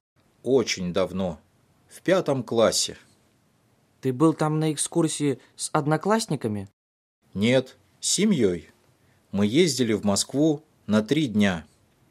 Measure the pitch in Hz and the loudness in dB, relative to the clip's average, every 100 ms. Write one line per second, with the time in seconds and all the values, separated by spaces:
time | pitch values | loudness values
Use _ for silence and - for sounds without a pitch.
0 | _ _ _ _ 120 131 107 - 90 90 | _ _ _ _ 0 0 0 -4 -4 -2
1 | 90 92 92 85 _ _ _ _ _ - | -2 -2 -6 -8 _ _ _ _ _ -8
2 | - 185 160 135 117 117 104 - - - | 0 0 0 -4 -2 2 4 2 -4 -8
3 | _ _ _ _ _ _ _ _ _ _ | _ _ _ _ _ _ _ _ _ _
4 | 131 127 160 156 156 156 156 147 - 170 | -6 2 2 2 -2 0 -2 -4 -4 -2
5 | 160 - 147 127 _ - - 156 147 156 | -2 0 -2 -2 _ -12 -4 -2 0 0
6 | 190 220 220 143 113 104 98 _ _ _ | 2 0 0 -4 -4 -6 -10 _ _ _
7 | _ _ _ 92 113 131 - - _ _ | _ _ _ -2 2 2 0 -14 _ _
8 | - - 214 165 101 85 - _ _ _ | -4 0 2 2 2 0 -8 _ _ _
9 | _ _ _ 98 104 127 180 127 117 104 | _ _ _ -2 2 2 2 2 0 0
10 | 101 98 - 135 160 143 - _ - 107 | 0 -2 -2 0 0 0 -8 _ 0 0
11 | 110 151 139 104 101 85 - _ _ _ | 2 -2 0 2 2 0 -10 _ _ _
12 | _ | _